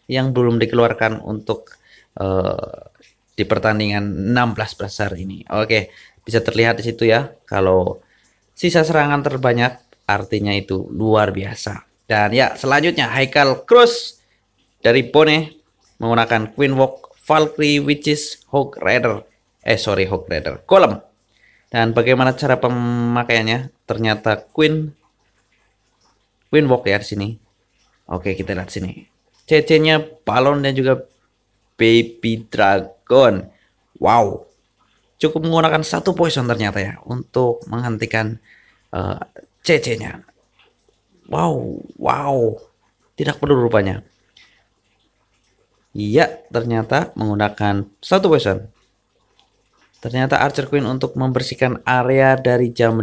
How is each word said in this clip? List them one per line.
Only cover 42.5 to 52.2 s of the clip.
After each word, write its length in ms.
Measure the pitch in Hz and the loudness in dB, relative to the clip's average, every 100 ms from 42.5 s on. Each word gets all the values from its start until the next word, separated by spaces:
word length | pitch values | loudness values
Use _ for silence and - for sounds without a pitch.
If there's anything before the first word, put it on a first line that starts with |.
| 107 - _ _ _ _ - | -4 -12 _ _ _ _ -6
Tidak 160 | 147 - | -6 -2
perlu 240 | 143 135 120 | 2 2 4
rupanya. 380 | 113 98 107 - _ _ _ _ _ _ _ _ _ _ _ _ _ _ _ _ _ _ | 2 0 -4 -10 _ _ _ _ _ _ _ _ _ _ _ _ _ _ _ _ _ _
Iya, 480 | 101 104 127 - - - | -8 0 2 0 -2 -8
ternyata 560 | 117 117 113 110 139 - - | -6 -2 -4 0 -2 -2 -4
menggunakan 720 | 107 104 104 - 104 101 101 _ | -4 0 -2 -2 -2 -2 -6 _
satu 320 | - 190 190 | 0 2 4
poison. 320 | 147 101 98 - _ _ _ _ _ _ _ _ _ _ _ _ _ | 4 2 -2 -6 _ _ _ _ _ _ _ _ _ _ _ _ _
Ternyata 400 | 117 127 131 135 | -6 -2 0 2
Archer 320 | 139 143 131 | 0 -2 -2
Queen 160 | 143 127 | -2 -2
untuk 300 | 131 131 135 | -4 -4 -4
membersihkan 640 | 131 127 - - 127 120 | -2 -2 -4 -2 -2 -2
area 560 | - 127 127 135 | -2 0 2 4